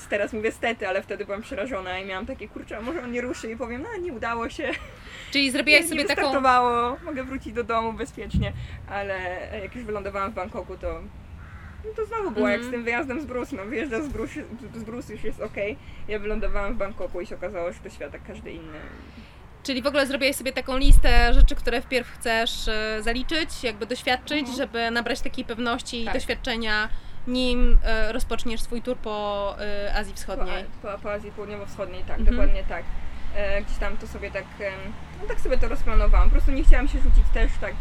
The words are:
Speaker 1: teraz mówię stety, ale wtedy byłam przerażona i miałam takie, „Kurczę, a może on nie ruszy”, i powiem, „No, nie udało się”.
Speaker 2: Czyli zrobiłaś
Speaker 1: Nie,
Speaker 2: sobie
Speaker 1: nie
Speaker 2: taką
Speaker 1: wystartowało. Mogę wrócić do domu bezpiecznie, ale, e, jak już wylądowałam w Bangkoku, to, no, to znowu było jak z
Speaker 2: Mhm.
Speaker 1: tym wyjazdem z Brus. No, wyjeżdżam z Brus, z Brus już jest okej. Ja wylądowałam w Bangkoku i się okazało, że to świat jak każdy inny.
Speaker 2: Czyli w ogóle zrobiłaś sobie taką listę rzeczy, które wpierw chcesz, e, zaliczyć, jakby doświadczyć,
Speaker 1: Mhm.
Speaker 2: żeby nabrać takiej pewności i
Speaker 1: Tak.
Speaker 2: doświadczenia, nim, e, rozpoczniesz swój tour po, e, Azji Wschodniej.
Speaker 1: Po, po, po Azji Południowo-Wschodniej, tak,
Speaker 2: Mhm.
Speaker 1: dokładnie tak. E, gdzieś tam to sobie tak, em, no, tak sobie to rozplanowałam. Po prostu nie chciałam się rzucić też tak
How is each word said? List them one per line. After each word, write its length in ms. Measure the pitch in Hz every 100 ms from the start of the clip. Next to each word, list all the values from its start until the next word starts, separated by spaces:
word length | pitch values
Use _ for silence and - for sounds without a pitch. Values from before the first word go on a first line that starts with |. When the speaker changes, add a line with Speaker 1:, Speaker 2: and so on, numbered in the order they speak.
| -
Speaker 1:
teraz 240 | 214 202
mówię 180 | 220 220
stety, 360 | - 240 233 202
ale 140 | 190
wtedy 240 | - 196 196
byłam 160 | 202
przerażona 580 | 226 269 240 208 190 185
i 60 | 196
miałam 200 | 190 180
takie, 220 | 262 208
„Kurczę, 300 | - - 233
a 40 |
może 220 | 233 320
on 80 | 247
nie 100 | 240
ruszy”, 300 | 247 330 226
i 60 | 226
powiem, 240 | 247 240
„No, 180 | 339 427
nie 120 | 349
udało 360 | 233 233 233 233
się”. 200 | - 311 330 - - - - -
Speaker 2:
Czyli 200 | 285 277
zrobiłaś 300 | 254 277 302
Speaker 1:
Nie, 60 | 339
Speaker 2:
sobie 140 | 294
Speaker 1:
nie 60 | 285
Speaker 2:
taką 140 | 285
Speaker 1:
wystartowało. 760 | 277 269 262 247 247 240 240 269 339
Mogę 180 | 285
wrócić 300 | 262 262 285
do 100 | 226
domu 300 | 226 226 226
bezpiecznie, 600 | 214 202 - 208 - 202 - - - -
ale, 260 | 196 202 190 185 180 -
e, 80 | 220
jak 160 | 190 247
już 80 | 226
wylądowałam 460 | 214 196 202 196
w 20 |
Bangkoku, 440 | 208 185 233 175 185
to, 240 | 175 165 - - - - - - - - 427
no, 60 | 440
to 100 | 440
znowu 260 | 453 392
było 160 | 220 208
jak 100 | 208
z 20 | 240
Speaker 2:
Mhm. 60 |
Speaker 1:
tym 100 | 247
wyjazdem 380 | 233 240 269 247
z 40 | 277
Brus. 260 | 247 240
No, 140 | 247 202
wyjeżdżam 380 | 226 285 277
z 40 | 294
Brus, 220 | 233 226 - - 226 254 226
z 80 |
Brus 260 | 220 233 -
już 140 | 214
jest 180 | - -
okej. 360 | 220 - 202 277 - - -
Ja 120 | 208
wylądowałam 540 | 208 214 - 208 202
w 40 | 226
Bangkoku 440 | 196 - 180 180
i 40 | 175
się 80 | 185
okazało, 360 | 180 202 175
że 60 | 180
to 100 | 190
świat 240 | - 147
jak 100 | 156 -
każdy 240 | 208 -
inny. 260 | 165 160 156 - - - - - - - -
Speaker 2:
Czyli 180 | - 262
w 60 | 247
ogóle 200 | 285 269
zrobiłaś 280 | 277 269 277
sobie 160 | 254
taką 260 | 262 - 254
listę 560 | 269 - 294 240 240
rzeczy, 220 | 233 - 196
które 260 | - 233
wpierw 300 | - 254 233
chcesz, 560 | - 240 226 233 - -
e, 300 | 220 214 220
zaliczyć, 640 | 214 233 254 311 330 -
jakby 220 | 240 214 220
doświadczyć, 540 | 247 - 254 - 302
Speaker 1:
Mhm. 180 | 247 254
Speaker 2:
żeby 340 | 254 233 233
nabrać 300 | 233 233 240
takiej 240 | - - 254
pewności 560 | 226 240 247 - 240
i 40 | 226
Speaker 1:
Tak. 80 |
Speaker 2:
doświadczenia, 760 | 247 - 226 - 226 226 214 220 - - - -
nim, 500 | 247 254 247 247 233
e, 280 | 220 220 214
rozpoczniesz 480 | 226 - 226 247 226
swój 200 | - 240
tour 160 | 233 254
po, 580 | 226 208 208 202 202 -
e, 360 | 208 202 202 -
Azji 180 | 202
Wschodniej. 500 | - - 190 180 185 185 -
Speaker 1:
Po, 60 | 220
po, 100 | 202
po 120 | 220
Azji 180 | 208 208
Południowo-Wschodniej, 720 | 208 202 208 196 - 190 185 185
tak, 120 | 190
Speaker 2:
Mhm. 60 | 226
Speaker 1:
dokładnie 380 | 247 - 190 -
tak. 140 | 175 - - - - - -
E, 260 | 202 202
gdzieś 160 | 208 -
tam 200 | 202 208
to 100 | 220
sobie 240 | 220 196
tak, 120 | 196 185 -
em, 140 | 202 190 196 220 - -
no, 60 | 403
tak 120 | -
sobie 160 | - 254
to 100 | 233
rozplanowałam. 600 | - - 220 208 196 -
Po 20 |
prostu 200 | - -
nie 120 | 269
chciałam 240 | 285 262 262
się 100 | 269
rzucić 240 | 247 240 -
też 180 | 233 220 -
tak 120 | 202 -